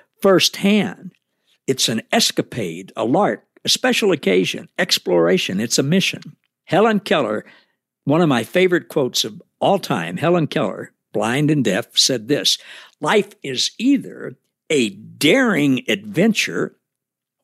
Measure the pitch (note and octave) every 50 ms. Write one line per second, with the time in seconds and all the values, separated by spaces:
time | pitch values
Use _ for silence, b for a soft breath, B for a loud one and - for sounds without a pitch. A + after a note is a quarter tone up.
0 | b b b _ - G3 F#3 - - - - - G3 G3 G#3+ G#3 D#3+ F#2+ - -
1 | F#3 F#3 - _ _ _ _ _ _ _ _ _ _ - B2+ - - - A2+ A2+
2 | - _ - - - - - F3+ - - - A#2+ G2 E2+ E2 F#2 F#2+ - - -
3 | A2+ A#2 D3 F#3+ G#3 C#3+ G#2 - _ _ _ _ - G#3+ - - - B3+ A#3 -
4 | A3+ F#3+ E3+ C#3+ - G3+ F3+ F#3+ F3+ - - - F3 - _ - E3 - - -
5 | - F#3+ F3+ E3+ E3 E3+ F#3 F3 - - F#2 G2 A#2 A#2+ - - C3+ C#3 F3+ F#3+
6 | - - - - - D#3 - _ _ _ _ _ _ - D3 F#3 A3 A3+ G#3+ G3
7 | - - G3 D#3 B2 G#2 G#2+ G#2 b b b b b b b b _ _ _ _
8 | _ C3 D3 E3+ F3+ D3+ B2+ A#2 A2+ - - F3+ F#3 F3+ F3 D#3+ - - - D#3
9 | C3 A#2+ - - - A2+ G#2+ E3+ - _ _ _ - D#3 G3 F#3+ - - C3 F#2
10 | E2 F2 - - C#3+ E3 F3+ F3 D3 C3+ - E3 A2+ F#2+ - - - - _ _
11 | _ _ - G#2 G#2 A2+ B2 D3 D3+ C#3+ D#3 C#3+ A2+ G#2 - A#2 - - - -
12 | - - C3 A2+ G#2+ B2 C#3+ A2 F2+ - - B B B B B B B B _
13 | D3 D3+ G#3 G#3 G3+ - - _ - C#3 B2+ A#2 - - - - A3 C4+ C#4+ G3
14 | - - - - - C3+ C3+ - _ _ _ _ _ - D#3+ C#3 A#2 G2+ G2 G#2+
15 | A2+ - - - - D#3 A3 C4+ C4 A3+ F3+ C#3+ D3 C#3 C3 A#2+ - - G#2+ G2
16 | G#2+ G#2+ G2 D#3 G#3 A3+ G3+ - - - E2 G#2+ - - - _ _ _ _ _
17 | _ _ _ _ _ _ _ _